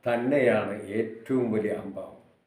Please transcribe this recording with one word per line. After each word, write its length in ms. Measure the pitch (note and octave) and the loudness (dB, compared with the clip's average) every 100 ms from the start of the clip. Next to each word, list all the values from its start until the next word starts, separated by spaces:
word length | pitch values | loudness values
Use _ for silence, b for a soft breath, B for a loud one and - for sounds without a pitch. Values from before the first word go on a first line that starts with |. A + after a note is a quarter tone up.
| A#2+ | 0
തന്നെയാണ് 680 | A#2 B2+ C#3+ B2 G#2+ G2+ G#2 G2 G#2+ | 0 2 4 4 4 0 -8 -4 -4
ഏറ്റവും 480 | A2+ - - C3 A#2 | -4 -6 -2 0 2
വലിയ 240 | G#2+ G#2 G2+ | 0 0 -4
അഹംഭാവം. 420 | G2 F#2+ - - _ _ | -6 -12 -14 -18 _ _